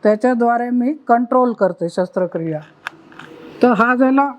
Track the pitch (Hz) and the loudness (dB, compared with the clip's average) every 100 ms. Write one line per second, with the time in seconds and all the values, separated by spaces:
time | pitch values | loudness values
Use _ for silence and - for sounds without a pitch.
0 | 214 214 254 247 233 240 240 247 247 302 | 2 2 0 0 0 0 -2 -2 -2 -4
1 | - 233 240 254 247 226 190 175 170 180 | 0 0 2 0 0 0 -2 -2 -6 -4
2 | 180 190 180 175 165 151 151 _ - - | -4 -4 -4 -4 -6 -8 -12 _ -20 -20
3 | - - - - - - 247 214 233 254 | -20 -20 -20 -20 -20 0 2 4 2 2
4 | 262 269 277 | 2 2 0